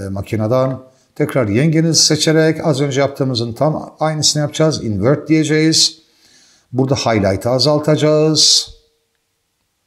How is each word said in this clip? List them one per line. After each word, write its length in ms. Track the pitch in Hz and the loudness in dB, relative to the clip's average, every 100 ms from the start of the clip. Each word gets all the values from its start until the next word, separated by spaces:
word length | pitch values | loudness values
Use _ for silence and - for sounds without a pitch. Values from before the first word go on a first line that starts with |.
e, 80 | 98 | -10
makineden. 680 | 98 98 110 110 127 131 135 - _ _ | -10 -6 -4 0 0 0 -4 -12 _ _
Tekrar 340 | - 147 139 110 | -6 -2 -2 0
yengenizi 540 | 104 160 160 165 156 | 2 2 2 2 2
seçerek 640 | - 151 160 156 160 160 170 | 2 2 2 2 2 0 -2
az 140 | 131 | 0
önce 200 | 143 131 | 0 0
yaptığımızın 520 | 135 139 135 120 117 | -2 -2 -4 -2 -4
tam 440 | 110 147 156 - - | -2 -2 -2 -8 -6
aynısını 420 | 156 156 - 151 | -4 -2 -2 -2
yapacağız. 420 | 147 - 156 143 | -4 0 0 0
Invert 440 | 117 101 110 147 - | -4 -2 0 0 2
diyeceğiz. 680 | 156 143 156 160 160 - - _ _ _ _ _ _ _ | 0 2 2 2 2 0 -2 _ _ _ _ _ _ _
Burada 220 | 120 131 | -2 0
highlight'ı 560 | 135 123 113 98 98 117 | 0 0 2 2 0 -2
azaltacağız. 1200 | 131 151 151 151 151 151 151 156 151 - - - - _ _ _ _ _ _ _ _ _ _ | 0 2 0 0 0 2 2 2 2 2 0 -2 -14 _ _ _ _ _ _ _ _ _ _